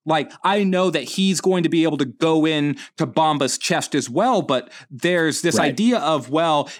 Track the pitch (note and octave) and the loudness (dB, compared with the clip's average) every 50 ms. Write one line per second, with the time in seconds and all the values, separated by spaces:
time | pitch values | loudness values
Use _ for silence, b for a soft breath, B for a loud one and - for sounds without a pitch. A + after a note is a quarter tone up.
0 | - D3+ D#3 D#3 C#3 - - - - F#3 G3 G#3 G3+ F#3+ F#3 F3+ F#3 F#3 D#3+ D#3 | -4 -2 0 0 -2 -4 -8 -4 -2 0 0 2 0 0 2 2 0 0 0 -2
1 | B2 - - - F#3+ F#3+ F#3 C#3+ - F#3 F#3 F3+ E3+ D#3+ D#3+ E3 D#3+ E3 D3+ C#3 | -4 -4 -4 0 0 0 0 0 0 0 0 2 0 0 2 2 2 2 0 -2
2 | C#3+ B2+ - - E3 D#3+ D#3+ D#3+ D3+ D#3+ D#3+ D3+ D3 D3 C#3+ B B B B - | -4 -4 -4 -2 0 2 2 2 2 2 2 0 0 -2 -4 B B B B -6
3 | D#3+ B2+ G#2 D#3 D#3+ D#3 D3+ C#3+ C#3 B2+ - - - - F3+ D#3 C#3+ - - C#3+ | -6 -2 0 2 2 2 2 0 0 -2 -4 -4 -4 -2 -2 -2 -2 -2 -2 -2
4 | A#2+ - A#2 D#3+ G#3+ C4 B3+ G3+ D3 C3+ C3+ B2 - - B B B B - B2 | -2 -2 -2 0 2 2 2 0 0 0 -2 -2 -2 -6 B B B B -14 -4
5 | - E3+ F3+ F3 E3 D#3 C#3 - - E3+ - - D#3+ D3 C3 - G#3+ A#3+ B3 G#3 | -2 0 2 2 2 0 0 0 -2 0 0 2 0 0 0 0 2 2 2 2
6 | - D3 D#3+ C#3+ A#2 A#2+ C#3 D#3+ E3 E3 D#3 D3 C#3+ B B B | 0 0 0 0 -2 -2 0 0 2 2 2 0 0 B B B